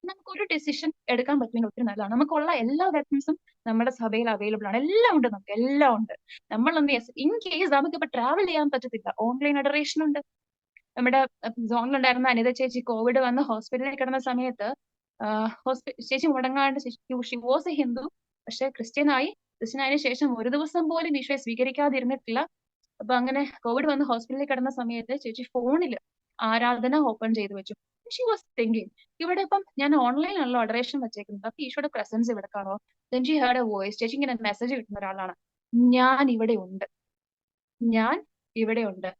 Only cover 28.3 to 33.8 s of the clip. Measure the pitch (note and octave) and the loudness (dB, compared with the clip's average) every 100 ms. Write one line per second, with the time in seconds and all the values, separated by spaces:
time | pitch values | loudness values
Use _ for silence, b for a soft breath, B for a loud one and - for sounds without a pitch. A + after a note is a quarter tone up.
28.3 | G#4+ _ - A3+ A3+ G3 _ b _ E4+ | 0 _ -2 0 0 -2 _ b _ -2
29.3 | F4+ F#4+ G4 G4 - C#4+ D4 B3 C4+ E4+ | 0 2 0 -2 -2 4 4 4 2 0
30.3 | G4 B3+ B3 A3 A#3 B3 C#4+ A#3 G#3 G#3 | 0 0 0 0 0 -2 -4 -6 -10 -12
31.3 | G3+ A3 - C4+ C4+ D4 B3 G#3 A3+ A#3 | -10 -10 -8 -8 -6 -6 -6 -4 0 0
32.3 | G#3+ G3 G3+ G3 G3+ _ _ _ B3+ B3+ | -2 -6 -8 -6 -8 _ _ _ -2 2
33.3 | D#4 B3 B3+ A#3 G3+ | 4 4 2 2 -2